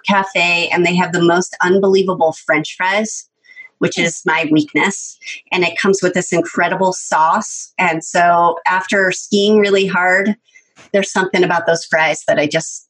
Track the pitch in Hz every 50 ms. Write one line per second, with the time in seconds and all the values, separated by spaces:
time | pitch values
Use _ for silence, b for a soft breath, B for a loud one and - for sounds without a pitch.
0 | - - 208 196 190 190 - 180 170 175 175 175 170 - - 175 175 175 175 175
1 | 180 175 170 170 170 170 170 180 180 - - - 175 180 185 196 196 196 190 190
2 | 190 185 180 160 160 160 151 - - - 160 151 151 - - - 185 185 196 208
3 | 220 214 - - - _ _ _ B B B B B B B B - 175 - -
4 | 175 170 - - - - 156 160 165 151 156 156 151 - - 151 156 196 196 -
5 | - - - _ B B B B B B - 185 175 170 - - - 196 196 190
6 | - 180 180 185 170 - - 170 170 - - - 175 170 185 185 190 185 180 -
7 | - - - 156 156 160 175 214 214 - - - - - _ - 180 175 160 160
8 | - - - 185 175 175 175 170 170 170 165 - - - 180 190 190 - 214 202
9 | 190 185 180 - - - - 202 202 208 214 214 202 202 196 196 196 185 175 180
10 | 180 185 185 190 196 214 208 - b b b b b b b b - _ - 202
11 | 196 - - 202 175 180 - 185 180 170 175 170 165 - 165 165 - - - 160
12 | 156 156 - - - - 151 151 147 151 147 160 160 - - - - _